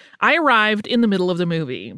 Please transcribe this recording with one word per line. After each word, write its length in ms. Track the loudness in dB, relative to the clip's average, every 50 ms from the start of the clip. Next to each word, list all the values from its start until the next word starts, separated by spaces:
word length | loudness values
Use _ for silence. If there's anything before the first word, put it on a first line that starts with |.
| -20 -20 _ -2
I 140 | 0 2 2
arrived 520 | 2 2 2 4 4 2 2 0 -2 -2 -2
in 140 | 0 2
the 60 | 2 2
middle 220 | 2 2 0 0
of 80 | 0 -2
the 80 | -2
movie. 480 | -2 -2 -4 -4 -6 -8 -10 -12 -14 -12